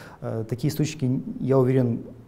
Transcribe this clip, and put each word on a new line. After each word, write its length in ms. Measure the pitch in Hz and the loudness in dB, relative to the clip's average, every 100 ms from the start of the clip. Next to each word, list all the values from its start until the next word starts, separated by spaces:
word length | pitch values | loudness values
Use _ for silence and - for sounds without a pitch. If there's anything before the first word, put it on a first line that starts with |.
| - - | -18 -12
э, 220 | 120 113 107 | -6 -6 -4
такие 200 | 120 151 | -2 -2
источники, 520 | - 151 - 127 131 - - | 0 -2 -2 -2 -2 -4 -6
я 180 | 123 135 | 2 4
уверен, 440 | 127 131 120 117 - - | 6 4 2 0 -6 -16